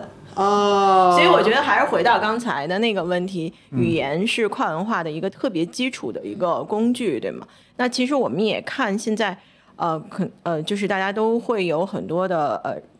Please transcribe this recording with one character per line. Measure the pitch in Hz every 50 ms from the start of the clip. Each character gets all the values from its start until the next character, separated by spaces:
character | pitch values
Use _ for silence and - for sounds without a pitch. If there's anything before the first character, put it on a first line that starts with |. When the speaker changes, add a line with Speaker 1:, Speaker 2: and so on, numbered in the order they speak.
| - - - - - - -
Speaker 1:
哦。 | - 196 202 208 208 202 202 202 196 196 196 190 185 185 180 175 175
Speaker 2:
所 | 170
以 | 180
我 | 175 - -
觉 | 208
得 | 226 269
还 | 285 269 214 220
是 | -
回 | - - 170 175
到 | 240 233 190
刚 | 208 214 220 233
才 | 240 240 160 135 143
的 | 160 180 196
那 | 226 233 214
个 | 190 165
问 | 175 180 180 180
题， | 190 196 180 160 165 - - - - -
Speaker 3:
嗯。 | 127 120
Speaker 2:
语 | -
言 | 165 156 127 139 143 165 190
是 | 226 - - 233 202
跨 | - - 165 180 160
文 | 160 185
化 | 220 233 190 165
的 | 160
一 | 151 160
个 | 160 196
特 | 190 - - 269
别 | 202 160 165
基 | 175 - - 247 262
础 | 247 - - -
的 | - - -
一 | - 104
个 | 208 180 175 165 117 139
工 | 165 214 208 220 233 247
具， | 247 254 202 143 113
对 | 98 95
吗？ | 67 62 - - - - - _ _
那 | - 240 247
其 | 240 - 247
实 | 247 294
我 | 277 233 135
们 | 110 160 214
也 | 214 175 - -
看 | - - - 262 214 190 214
现 | - 233 220
在， | 208 226 202 180 - - _ _ _ _ _ -
呃， | - 165 170 160 156 143 -
可-， | - - 185 - - - -
呃， | 175 170 156 156
就 | - 208
是 | 202 208 180
大 | 202 190
家 | 190 196 202
都 | 220 220 220 226 233
会 | 226 - 247 214 185
有 | 175 151 151 180
很 | 196 - - 87
多 | 95 156 170 185 185
的， | 185 165 151 139 107 - -
呃， | - 107 76 - - _ _